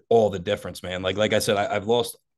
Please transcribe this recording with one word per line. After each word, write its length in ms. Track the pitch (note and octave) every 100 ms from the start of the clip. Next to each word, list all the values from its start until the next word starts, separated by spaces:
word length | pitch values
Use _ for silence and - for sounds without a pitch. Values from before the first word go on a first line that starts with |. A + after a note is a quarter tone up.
| _
all 220 | A#2 G#2+
the 100 | F#2+
difference, 420 | F2+ G2+ F#2 E2+
man. 200 | F2+ F#2
Like, 160 | F#2 F#2+
like 160 | G#2+
I 60 | G#2+
said, 180 | G#2+ G2+
I, 180 | G2+ G#2
I've 120 | G2
lost 300 | A#2+ A#2 - _